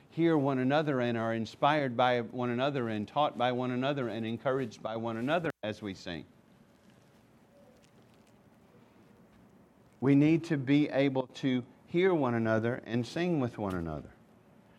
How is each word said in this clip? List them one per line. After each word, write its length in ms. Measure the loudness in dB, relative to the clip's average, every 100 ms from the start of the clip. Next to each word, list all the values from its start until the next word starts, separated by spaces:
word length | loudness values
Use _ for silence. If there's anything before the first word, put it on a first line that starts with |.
| -10
hear 260 | 0 2 4
one 220 | 2 2
another 420 | 2 2 2 0
and 160 | 0 0
are 160 | -2
inspired 640 | -2 -6 0 2 2 0 2
by 240 | 2 2
one 300 | -2 -4 -2
another 380 | 0 -2 -2 -2
and 180 | -4 -4
taught 280 | 0 0 0
by 160 | 0
one 200 | 0 -2
another 380 | -2 -2 -2 -4
and 180 | -4 -6
encouraged 560 | -4 -2 -2 -4 -8
by 120 | -10 -6
one 220 | -6 -4
another 320 | -2 -2 -2 -6
as 180 | -8 -6
we 140 | -8 -10
sing. 280 | -10 -10 -12 -20 _ -20 _ _ -20 -20 _ -20 _ _ _ -20 -20 -20 -20 -20 -20 -20 -20 -20 _ -20 -20 -20 -20 -20 -20 -20 -20 -20 -20 -20 -20 _ _ _
We 120 | 4
need 300 | 6 6 4 2
to 120 | -2
be 300 | 2 2 2
able 360 | 2 2 0 -4 -4
to 280 | -2 -2 -4 -14 -6
hear 260 | 0 2
one 200 | 2 2
another 480 | 0 2 2 2 -4 -4
and 200 | -4 -2
sing 340 | -2 0 0
with 180 | 0 -2
one 180 | -4 -4
another. 340 | -4 -6 -10 -18 -20 -20 _ -20 -20